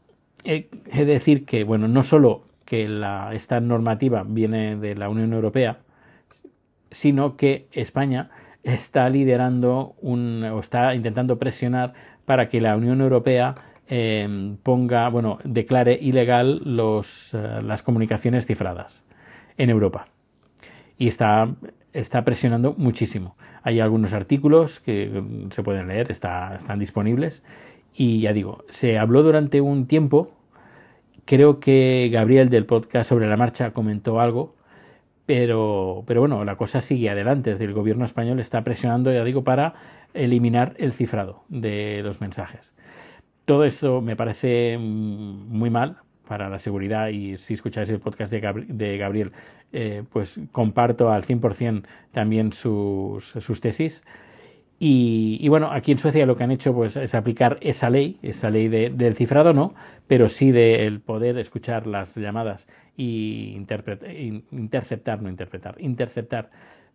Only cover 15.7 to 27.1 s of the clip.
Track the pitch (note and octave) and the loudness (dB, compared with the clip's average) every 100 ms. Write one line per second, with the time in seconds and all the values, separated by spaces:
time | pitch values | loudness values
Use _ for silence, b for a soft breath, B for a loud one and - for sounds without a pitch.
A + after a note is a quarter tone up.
15.7 | B2+ B2 B2 C#3+ B2+ A#2+ A#2+ B2+ C#3+ - | 2 4 2 2 2 4 4 2 0 -2
16.7 | A#2 A2+ G#2+ G#2 - - A2 G#2+ A2 A2 | 0 0 0 -4 -14 -12 -8 -6 -8 -6
17.7 | G#2+ - A#2 A2 A2 A#2+ B2 A#2 A2 F#2 | -6 -2 0 0 0 0 0 -2 -4 -4
18.7 | F2 - - _ b b b b - B2+ | -8 -14 -20 _ b b b b -2 2
19.7 | A2+ G#2 F2+ - _ _ _ _ _ B | 4 2 -2 -14 _ _ _ _ _ B
20.7 | B B _ B2 - A2 G#2+ A2+ C#3 - | B B _ -2 2 2 4 2 -4 -14
21.7 | - _ D3+ A#2 B2+ A#2+ C3+ B2+ A#2 B2+ | -20 _ -10 -4 -2 0 0 0 2 0
22.7 | D3 C3+ A#2 A2+ G#2 F2+ - B B - | 0 0 0 -4 -4 -10 -16 B B -2
23.7 | A#2 A2 A2 G#2 G#2 F#2+ C#3+ C#3+ D#3 D#3 | 2 2 2 0 -2 -2 2 6 6 4
24.7 | - - G#2 G2+ G#2 G2+ A2 G2+ - G#2 | -4 -6 -4 -4 -6 -8 -10 -10 -8 -4
25.7 | G2 F#2 G2 B2 G2+ F#2 F2+ F2 F#2+ - | -4 -4 -4 -4 -6 -6 -6 -8 -12 -8
26.7 | G2+ G2+ - G#2 | -6 -4 -2 0